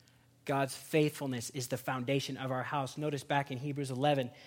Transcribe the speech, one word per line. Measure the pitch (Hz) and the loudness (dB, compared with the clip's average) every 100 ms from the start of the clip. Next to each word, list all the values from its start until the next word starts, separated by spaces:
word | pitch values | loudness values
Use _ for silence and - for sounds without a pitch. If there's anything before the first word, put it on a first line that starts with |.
| _ _ _ _ | _ _ _ _
God's | - 139 139 - | -2 2 0 -2
faithfulness | - 160 151 147 139 123 113 | 0 4 4 2 -4 -4 -4
is | 143 123 | -6 -4
the | 123 | -4
foundation | - 131 123 139 135 131 | -2 -2 2 0 0 -4
of | 131 | -2
our | 127 | -2
house. | 123 147 135 143 | -2 -2 -2 -2
Notice | 151 143 | -2 -2
back | - 143 139 | 0 0 0
in | 127 | -4
Hebrews | 147 139 139 | -4 -4 -2
eleven, | 127 143 143 123 | 2 4 4 2
it | - | -4